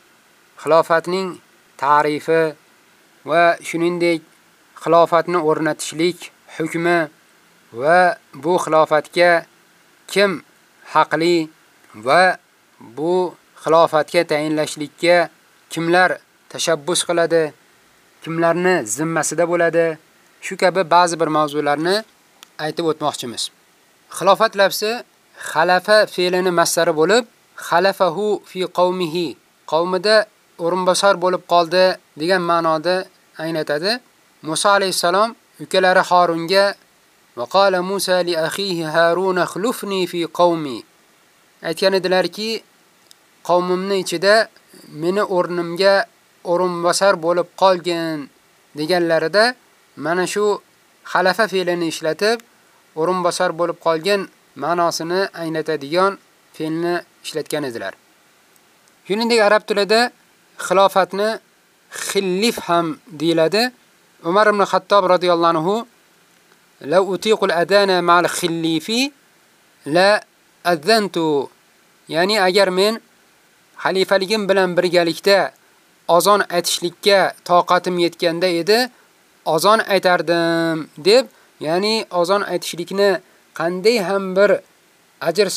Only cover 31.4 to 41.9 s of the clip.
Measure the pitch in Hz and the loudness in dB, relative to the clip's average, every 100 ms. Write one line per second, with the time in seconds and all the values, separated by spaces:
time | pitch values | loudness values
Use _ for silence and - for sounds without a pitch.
31.4 | - 175 165 180 185 175 _ 143 165 190 | 0 2 2 2 2 0 _ -8 -2 0
32.4 | 170 170 165 156 160 185 - _ _ - | 0 0 0 0 -2 -2 -4 _ _ -12
33.4 | 160 165 151 151 185 247 - _ _ _ | -8 -6 -4 -4 -4 -6 -10 _ _ _
34.4 | 147 156 202 202 190 - 175 185 226 - | -8 0 2 2 2 -2 0 0 0 -4
35.4 | _ - - 190 185 185 165 180 175 165 | _ -20 -4 2 4 4 4 2 2 0
36.4 | 165 190 202 190 _ _ _ _ _ - | 0 0 0 -2 _ _ _ _ _ -12
37.4 | 120 190 196 185 185 196 190 180 175 165 | -2 2 2 2 -2 -4 -2 0 0 -2
38.4 | 160 - 196 170 160 165 170 170 190 180 | -4 -4 -6 -6 -2 2 2 2 0 0
39.4 | 156 170 226 254 202 190 180 175 160 - | -2 -2 -6 -6 -6 -4 -4 -4 -6 2
40.4 | 175 165 147 110 - _ _ _ _ _ | 2 2 -4 -10 -14 _ _ _ _ _
41.4 | _ _ 165 160 190 | _ _ -8 -2 0